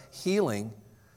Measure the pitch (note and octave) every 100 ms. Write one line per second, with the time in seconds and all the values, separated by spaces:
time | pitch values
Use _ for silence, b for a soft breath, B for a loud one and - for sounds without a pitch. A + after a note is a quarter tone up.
0 | B - F3+ G3+ E3 G#2 A2 - b b
1 | b